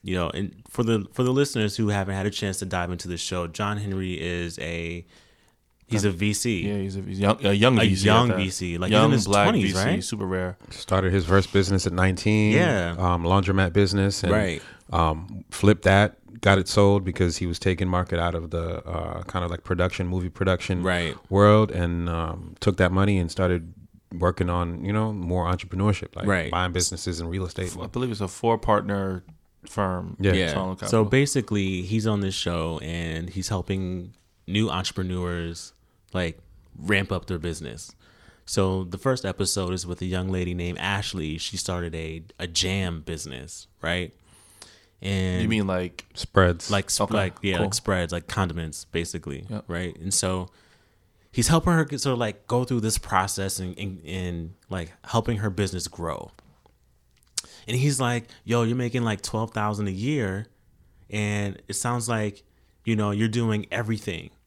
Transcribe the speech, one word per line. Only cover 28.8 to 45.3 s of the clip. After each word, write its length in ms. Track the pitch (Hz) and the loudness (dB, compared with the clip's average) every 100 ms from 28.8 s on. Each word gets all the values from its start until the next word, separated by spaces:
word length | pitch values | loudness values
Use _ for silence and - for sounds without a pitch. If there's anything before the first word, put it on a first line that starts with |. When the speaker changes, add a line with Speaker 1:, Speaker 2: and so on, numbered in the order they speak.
| 101 101 95 92 - - _ _ - | 2 -4 -2 -6 -10 -20 _ _ -10
Speaker 2:
firm. 480 | - 95 90 87 - | -2 -2 -2 -8 0
Speaker 3:
Yeah. 140 | 95 | 2
Speaker 1:
Yeah. 200 | 92 85 | 4 2
Speaker 2:
Solid 260 | 73 92 95 | 0 -4 -6
Speaker 1:
So 60 | |
Speaker 2:
Capital. 200 | - 113 | 2 2
Speaker 1:
basically, 760 | 101 131 143 139 107 104 95 92 | 4 4 4 0 0 0 0 -2
he's 240 | 90 110 | -2 0
on 140 | 107 104 | 0 0
this 160 | 95 | -2
show, 420 | 92 - 85 82 80 | -2 -2 -2 -4 -6
and 460 | 78 85 82 80 87 | -6 -6 -4 -6 -6
he's 180 | 92 90 | -6 -4
helping 680 | 98 - 95 92 92 87 - _ _ | -4 -2 -4 -2 -6 -10 -18 _ _
new 240 | - 101 107 | -4 0 0
entrepreneurs, 1040 | 87 92 - 92 90 87 87 85 82 - _ _ _ _ | -2 -4 -4 -4 -2 -4 -4 -6 -10 -16 _ _ _ _
like, 240 | 92 85 - - - _ - | -4 -4 -6 -20 -20 _ -10
ramp 340 | 85 98 95 | 0 0 2
up 140 | 92 | -4
their 140 | - 87 | -4 -4
business. 520 | 85 80 73 57 - _ _ _ - _ | -4 -6 -10 -12 -18 _ _ _ -20 _
So 380 | - - 95 95 | -4 0 2 0
the 160 | 90 92 | -4 -4
first 260 | 135 127 | -2 -2
episode 480 | 95 90 95 - 90 | -4 -2 -2 0 -2
is 140 | 92 90 | -4 -6
with 120 | 90 | -6
a 40 | |
young 240 | 92 92 92 | -4 -2 -2
lady 240 | 92 90 | -2 -2
named 240 | 87 87 87 | -2 -4 -4
Ashley. 600 | 98 101 - 95 78 80 | -4 -2 -4 -4 -4 -6
She 180 | - 92 | -6 -6
started 380 | - 87 85 | -4 -4 -4
a, 260 | 80 80 80 87 - | -6 -8 -10 -14 -12
a 80 | |
jam 560 | 87 82 92 98 90 85 | -6 -2 0 0 -2 -4
business, 640 | 76 80 - 62 76 - - _ | -8 -8 -8 -12 -14 -16 -20 _
right? 320 | 82 90 82 _ _ _ _ _ - - _ _ | -4 -4 -4 _ _ _ _ _ -20 -20 _ _
And 400 | 95 95 92 | -4 0 0